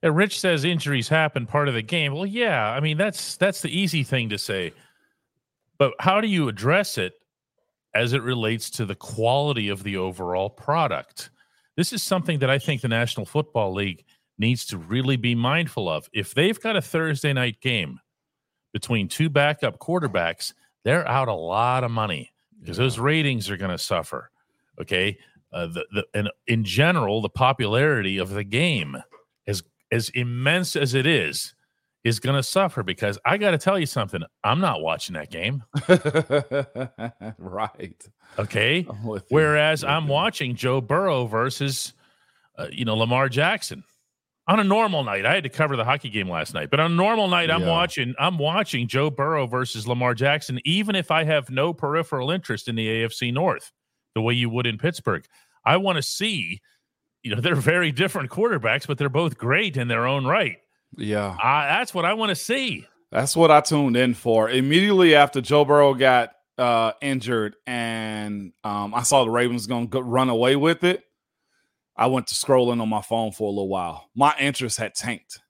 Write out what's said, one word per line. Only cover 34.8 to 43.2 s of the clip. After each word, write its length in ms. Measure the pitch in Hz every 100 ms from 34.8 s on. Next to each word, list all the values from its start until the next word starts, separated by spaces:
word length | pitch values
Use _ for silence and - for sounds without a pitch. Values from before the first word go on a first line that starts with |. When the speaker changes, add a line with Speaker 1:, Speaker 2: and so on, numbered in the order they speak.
Speaker 1:
watching 340 | 80 80 - 85
that 160 | 73
game. 320 | 87 95 139 113 143 -
Speaker 2:
<laughs> 1500 | 180 151 156 156 143 - 139 135 120 127 - 117 - 104 104
Right. 680 | 92 92 107 - 92 - - _ _ -
Speaker 1:
Okay? 480 | 101 - 110 160 175
Speaker 2:
I'm 160 | 101
with 200 | 113 104
you. 120 | - 143
Speaker 1:
Whereas 480 | 156 151 151 156
Speaker 2:
I'm 40 | 143
with 100 | 151
Speaker 1:
I'm 80 | 156
Speaker 2:
you. 80 |
Speaker 1:
watching 420 | 143 196 - 135 120
Joe 260 | 127 135
Burrow 440 | 117 151 196 139 120
versus, 680 | 110 127 127 139 127 - _ _ _ _ _ _ -
uh, 100 | -
you 140 | - 117
know, 100 | 110
Lamar 320 | 113 123